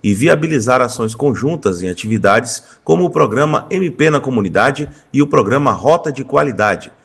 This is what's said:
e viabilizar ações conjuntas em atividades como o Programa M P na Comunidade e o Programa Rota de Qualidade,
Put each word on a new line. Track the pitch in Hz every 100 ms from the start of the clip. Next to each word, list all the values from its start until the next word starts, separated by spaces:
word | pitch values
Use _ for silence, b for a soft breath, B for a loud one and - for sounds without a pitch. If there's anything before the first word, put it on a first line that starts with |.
e | 104
viabilizar | 98 151 156 160 147 113 127
ações | 123 - 110
conjuntas | 113 143 113 131 165 101 87
em | 90
atividades | 87 107 110 92 110 120 - b b
como | - 170
o | 180
Programa | 156 131 113 151 147 -
M | 185 180
P | 123 156
na | 143
Comunidade | 135 123 95 85 123 135 147 B B
e | 135
o | 143
Programa | 151 101 135 139
Rota | 98 120 170 160
de | 131
Qualidade, | 127 143 147 98 107 92 - _